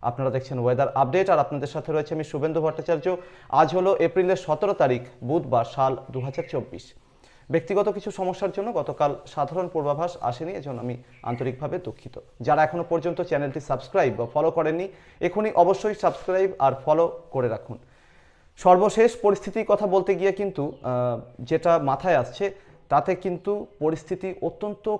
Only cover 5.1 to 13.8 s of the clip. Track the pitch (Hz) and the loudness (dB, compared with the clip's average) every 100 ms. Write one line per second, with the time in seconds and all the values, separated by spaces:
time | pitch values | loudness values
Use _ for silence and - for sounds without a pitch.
5.1 | - 120 160 135 117 120 - 135 135 - | -12 -2 -2 0 0 0 0 0 0 -6
6.1 | 127 131 139 165 143 - 85 - - _ | -8 -6 -6 -6 -6 -6 -12 -18 -20 _
7.1 | _ _ _ - 160 165 202 208 202 208 | _ _ _ -2 -2 0 0 0 -2 -8
8.1 | 196 185 180 196 196 214 190 143 139 147 | -4 -4 -2 -4 -4 -4 -4 -4 0 0
9.1 | 139 - - - 165 180 160 143 143 175 | -2 -8 -4 -4 -2 -4 -2 -2 -2 -4
10.1 | 175 - 123 160 196 139 120 120 123 - | -4 -6 -4 -8 -8 -10 -8 -8 -8 -12
11.1 | - - 120 135 123 143 175 - - - | -12 -8 -4 -4 -6 -6 -6 -8 -12 -16
12.1 | - - _ 123 151 156 170 170 170 175 | -18 -20 _ 2 4 4 2 -2 -2 0
13.1 | 165 175 147 143 143 - 131 | -4 -2 -2 -2 -6 -4 -4